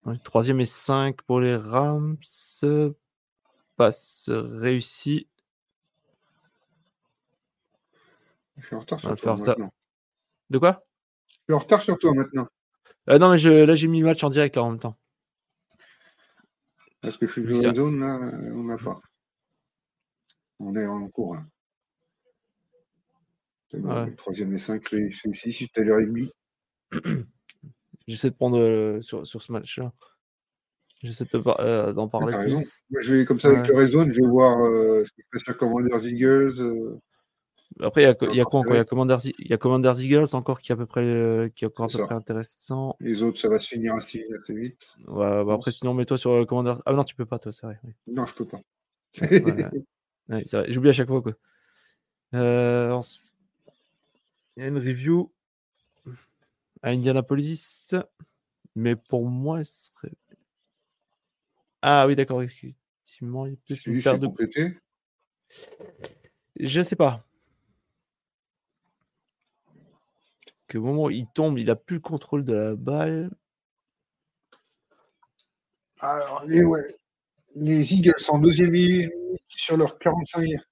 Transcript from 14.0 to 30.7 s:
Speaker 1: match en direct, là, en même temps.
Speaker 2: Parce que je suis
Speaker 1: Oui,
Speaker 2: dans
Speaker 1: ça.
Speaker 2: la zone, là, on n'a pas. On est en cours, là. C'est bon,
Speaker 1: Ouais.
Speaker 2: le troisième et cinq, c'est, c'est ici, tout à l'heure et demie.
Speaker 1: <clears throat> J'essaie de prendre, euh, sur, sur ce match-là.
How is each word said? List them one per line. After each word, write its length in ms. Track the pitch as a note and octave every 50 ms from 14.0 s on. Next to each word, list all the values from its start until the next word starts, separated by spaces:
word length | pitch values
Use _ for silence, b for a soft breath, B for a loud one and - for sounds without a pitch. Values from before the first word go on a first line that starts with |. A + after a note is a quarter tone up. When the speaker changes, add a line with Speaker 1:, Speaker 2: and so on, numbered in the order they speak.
| D#3+
Speaker 1:
match 160 | D#3+ D#3+ D#3+ D#3
en 80 | C#3+
direct, 240 | C3 D3 D3 C#3 -
là, 80 | C3 A#2
en 80 | A#2+
même 80 | A2+ A2
temps. 180 | - A#2 G#2+ _ _ _ _ _ _ _ _ _ _ _ _ _ _ _ _ b b b b b b b b b b b b b b _ _ _ _ _ _ _ _ _ _ _
Speaker 2:
Parce 160 | - A2 G#2+
que 100 | - A#2
je 60 | - -
suis 80 | B2+
Speaker 1:
Oui, 120 | A2+ A2+ A#2+
Speaker 2:
dans 80 | A#2+
Speaker 1:
ça. 60 | A#2+
Speaker 2:
la 60 | A#2+ A#2
zone, 240 | A#2+ C#3+ D3+ D3 C#3
là, 180 | C3+ C#3 C3+ B2+ B2+ B2 - - - A#2 A#2
on 80 | A#2+ A#2
n'a 140 | A#2 A#2 A2
pas. 200 | A#2 A#2+ - - _ _ _ _ _ _ _ _ _ _ _ _ _ _ _ _ _ _ _ _ _ _ _ _ _ _ _ _ _ _ _
On 180 | _ G2+ G2 G2
est 120 | G#2+ G#2+
en 200 | G#2 G#2 G#2 G2+ F#2+
cours, 260 | _ - A2 F2 E2+
là. 100 | D#2 D#2 - _ _ _ _ _ _ _ _ _ _ _ _ _ _ _ B4+ B4 _ _ _ _ _ _ _ B4 B4 B4 _ _ _ _ _ _ _ _ _ _ _ _ _ _ _ _
C'est 120 | _ - -
bon, 140 | G2 F#2+ -
Speaker 1:
Ouais. 140 | A#2+ A#2
Speaker 2:
le 80 | A#2 A2+
troisième 360 | - - G2+ F2+ G2 G#2 F#2+ G2
et 40 |
cinq, 320 | F#2 - - A2 G#2+ - -
c'est, 220 | A2 G#2+ G#2+ G2 F#2+
c'est 360 | - - G#2+ F#2+ - - A#2+
ici, 200 | A2+ - B2 A#2+
tout 120 | _ A2
à 20 | G#2+
l'heure 160 | G#2+ A2 A2
et 80 | A2
demie. 240 | G#2+ A#2 A#2 C3 D3 _ _ _ _ _ _ _ _ _ _ _ _
Speaker 1:
<clears throat> 380 | - - - E3+ D#3 C#3 A#2 - _ _ _ _ _ _ - D3 _ _ _ _ - _ _
J'essaie 240 | - A2+ G#2+ - C3
de 40 | B2
prendre, 220 | _ B2 B2 B2
euh, 440 | A#2+ A#2 A2+ A2+ A2 G#2+ G#2+ G#2 A2 A#2+
sur, 240 | - - F#2+ -
sur 160 | C#3 - A2+ -
ce 80 | -
match-là. 420 | A#2 G#2+ - C#3 - - B2+ B2 - b b b b b _ _ _ _ _ _ _ _ _ _